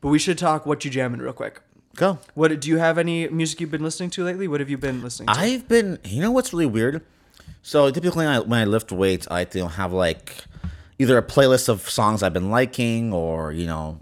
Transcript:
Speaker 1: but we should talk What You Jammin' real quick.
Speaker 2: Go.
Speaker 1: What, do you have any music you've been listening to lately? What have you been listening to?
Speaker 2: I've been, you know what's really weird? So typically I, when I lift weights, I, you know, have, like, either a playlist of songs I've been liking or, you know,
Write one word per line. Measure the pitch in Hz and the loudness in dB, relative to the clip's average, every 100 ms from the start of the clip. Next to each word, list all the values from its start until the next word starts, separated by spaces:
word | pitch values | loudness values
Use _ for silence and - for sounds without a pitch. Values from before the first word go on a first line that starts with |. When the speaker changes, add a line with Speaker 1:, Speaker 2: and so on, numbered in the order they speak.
Speaker 1:
but | 143 | 0
we | 151 | 2
should | 190 175 | 2 0
talk | 175 156 147 | 0 0 0
What | 147 | -4
You | 147 | -2
Jammin' | 131 127 120 | -2 -4 -4
real | 127 | -8
quick. | - - - _ _ _ - | -8 -10 -12 _ _ _ -2
Speaker 2:
Go. | 180 170 - | 0 0 -6
Speaker 1:
What, | - 160 151 | 0 2 2
do | 139 | 0
you | 160 | 2
have | 165 165 | 2 2
any | 170 165 165 | 0 -2 -2
music | 160 160 151 | -2 -4 -4
you've | 165 | -6
been | 151 | -4
listening | 156 156 180 | -4 -4 -6
to | 180 | -4
lately? | 180 180 196 | -4 -4 -4
What | 147 | -4
have | 139 | -4
you | 139 | -4
been | 135 127 | -4 -6
listening | 123 - - | -8 -6 -2
to? | 113 | 0
Speaker 2:
I've | 208 254 254 | 0 -2 2
been, | 233 202 170 | 2 2 -4
you | - 107 | -6 -2
know | 202 | 2
what's | 254 254 | 2 0
really | 170 156 | 0 0
weird? | 107 117 156 - _ _ _ - - | 2 0 -2 -10 _ _ _ -20 -20
So | - 151 139 | -2 4 4
typically | 139 175 170 156 | 4 0 0 2
I, | 131 | 2
when | 110 117 | 2 2
I | |
lift | 107 110 - | 2 2 0
weights, | 92 95 90 - | 0 2 2 -2
I, | 87 90 | -4 -4
you | 95 | -4
know, | 87 | -6
have, | 82 92 | -4 -4
like, | 92 90 82 - - - - - - - - | 0 0 0 -8 -20 -20 -14 -12 -12 -16 -2
either | 127 123 | 4 4
a | |
playlist | - - 135 127 - | 4 4 6 6 2
of | 104 - | -2 -2
songs | - 107 107 | 0 2 2
I've | 95 | 0
been | 85 92 | 0 0
liking | 113 127 127 117 113 117 | 2 0 0 -2 0 -2
or, | 92 82 80 80 | -2 -2 -2 -4
you | 78 85 | -4 -4
know, | 78 78 80 | -4 -6 -10